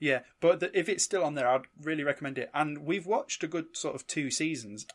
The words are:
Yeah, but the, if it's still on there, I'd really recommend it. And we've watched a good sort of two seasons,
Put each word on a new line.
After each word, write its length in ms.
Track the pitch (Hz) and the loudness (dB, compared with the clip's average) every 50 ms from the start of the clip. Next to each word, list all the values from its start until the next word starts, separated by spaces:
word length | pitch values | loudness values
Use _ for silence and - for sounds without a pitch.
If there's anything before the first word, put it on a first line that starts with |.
Yeah, 200 | 156 143 131 123 - - _ _ | 0 0 0 0 -2 -8 _ _
but 200 | - 165 185 160 | 4 4 6 4
the, 180 | 180 180 - 190 | 2 0 0 0
if 100 | 165 214 | 0 2
it's 160 | 190 - - | 0 0 0
still 200 | - 208 185 165 | 0 2 0 0
on 100 | 147 147 | 0 0
there, 120 | 139 123 | 2 4
I'd 200 | 123 131 131 131 - _ - | 4 4 4 2 -4 _ -8
really 220 | 147 156 160 156 143 | -4 -4 -2 0 2
recommend 340 | 143 135 - 147 139 135 131 | 0 0 0 -4 -6 -4 -4
it. 100 | 120 - - | -6 -2 0
And 320 | 147 156 147 147 147 147 | 0 0 0 -2 -4 -2
we've 180 | 151 185 202 165 | -2 -2 -2 0
watched 380 | 185 220 262 - - - - - | 0 0 0 0 -2 -4 -6 -4
a 40 | 160 | -4
good 280 | 170 165 160 - - | -4 -4 -6 -6 -8
sort 180 | - - 147 - | -6 -4 -4 -4
of 120 | 131 - | -6 -8
two 240 | - - 156 143 131 | -6 -4 -2 -2 -2
seasons, 560 | - - 156 165 156 127 113 101 104 107 - - - | 0 0 -2 -2 -2 -4 -6 -10 -12 -12 -12 -12 -6